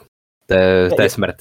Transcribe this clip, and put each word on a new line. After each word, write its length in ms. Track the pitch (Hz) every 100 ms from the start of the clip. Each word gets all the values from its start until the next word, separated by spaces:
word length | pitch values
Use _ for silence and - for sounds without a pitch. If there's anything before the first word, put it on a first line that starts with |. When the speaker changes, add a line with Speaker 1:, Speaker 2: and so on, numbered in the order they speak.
| _ _ _ _ -
Speaker 1:
To 80 |
je, 300 | 95 92 92 90
Speaker 2:
Ne, 60 | 87
Speaker 1:
to 60 |
je 40 | 104
Speaker 2:
je- 40 |
Speaker 1:
smrt. 260 | - 90 -